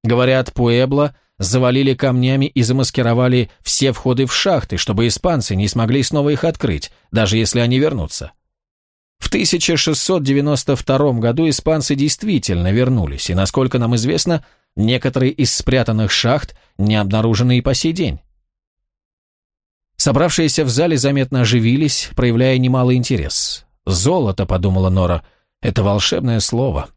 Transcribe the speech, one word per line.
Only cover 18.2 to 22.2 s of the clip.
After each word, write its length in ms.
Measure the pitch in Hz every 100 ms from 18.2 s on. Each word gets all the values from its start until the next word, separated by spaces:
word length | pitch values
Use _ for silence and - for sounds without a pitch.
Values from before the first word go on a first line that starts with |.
| _ _ _ _ _ _ _ _ _ _ _ _ _ _ _ _ _ -
Собравшиеся 680 | - 127 170 165 160 -
в 40 | 139
зале 280 | 120 170 143
заметно 440 | 139 139 127 131
оживились, 720 | 113 120 113 135 151 - -
проявляя 420 | -